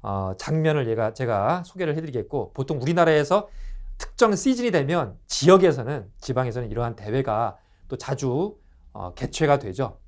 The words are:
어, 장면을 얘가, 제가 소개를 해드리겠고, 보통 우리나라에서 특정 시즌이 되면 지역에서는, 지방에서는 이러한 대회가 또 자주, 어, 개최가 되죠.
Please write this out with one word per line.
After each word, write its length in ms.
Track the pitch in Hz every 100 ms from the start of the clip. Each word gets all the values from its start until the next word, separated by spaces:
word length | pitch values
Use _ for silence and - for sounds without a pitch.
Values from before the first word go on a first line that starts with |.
어, 320 | 104 98 95 92
장면을 500 | - 160 156 151 120
얘가, 240 | 113 110
제가 500 | - 127 107 104 180
소개를 300 | 175 185 170 151
해드리겠고, 580 | 160 120 104 143 107
보통 260 | - 135 147
우리나라에서 680 | 131 170 165 156 147 190 208 - - - - -
특정 360 | - - 233
시즌이 360 | 202 277 254 247
되면 480 | 180 135 175 123 - _
지역에서는, 840 | - 147 190 180 131 117 143 95 -
지방에서는 520 | - 131 127 113 117
이러한 260 | 104 120 113
대회가 640 | 104 123 131 107 113 - _ _ -
또 100 | 135
자주, 580 | - 135 135 127 202 - _ _ -
어, 180 | 107 90
개최가 460 | - - - 156 143
되죠. 420 | 107 95 123 -